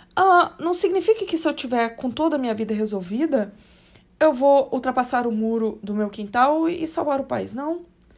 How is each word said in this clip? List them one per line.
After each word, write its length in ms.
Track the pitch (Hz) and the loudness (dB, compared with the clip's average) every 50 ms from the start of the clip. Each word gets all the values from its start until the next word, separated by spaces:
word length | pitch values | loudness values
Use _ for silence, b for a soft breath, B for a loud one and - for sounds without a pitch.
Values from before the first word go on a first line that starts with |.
| B B B | B B B
ah, 400 | - 381 381 349 349 - - - - | 2 4 6 6 6 4 2 -2 -6
não 140 | 302 339 | -4 -2
significa 540 | 359 349 427 339 381 370 330 440 440 - 381 | -2 0 0 0 0 0 2 2 0 0 0
que 100 | - 339 | -4 -2
se 100 | 320 - 302 | 0 0 0
eu 60 | 285 | -2
tiver 360 | - - 233 247 233 233 226 | -4 -4 -2 0 0 0 -2
com 200 | 233 - 262 247 | -4 -6 -8 -6
toda 260 | 233 - 311 330 294 | -2 0 0 0 0
a 20 | 269 | 0
minha 160 | 254 233 214 | -2 -2 -2
vida 180 | 214 220 214 | -2 -2 -4
resolvida, 800 | 214 208 214 202 208 190 175 175 208 254 320 311 277 226 196 - b b b b b b b b b b b b _ - | -2 -2 -2 -2 -4 -6 -6 -6 -4 -2 -2 0 0 0 -2 -2 b b b b b b b b b b b b _ 2
eu 120 | 302 311 | 2 2
vou 360 | 269 240 277 285 277 277 269 - | 4 4 4 6 6 4 4 0
ultrapassar 540 | - 254 262 262 247 262 247 - 262 247 240 | -2 -4 -2 -2 -2 -2 -2 0 0 -2 0
o 60 | 240 | 0
muro 460 | 220 214 220 220 226 226 226 214 - - | -2 -2 -2 -2 -2 -2 -2 -4 -4 -6
do 120 | - 208 208 | -8 -6 -4
meu 140 | 214 208 202 | -4 -4 -4
quintal 600 | - 220 208 208 247 240 254 285 302 320 330 330 | -6 -10 -10 -2 2 2 4 4 4 2 0 -2
e, 160 | 339 - 320 | -2 -4 -6
e 20 | |
salvar 340 | 320 - 330 294 294 277 269 | -6 -4 -4 -2 -2 -2 -2
o 40 | 269 | -2
país. 300 | - 247 208 190 202 214 | -4 -4 -6 -6 -6 -8
Não. 300 | 262 285 311 339 349 - _ _ _ _ b b | -8 -6 -6 -6 -6 -8 _ _ _ _ b b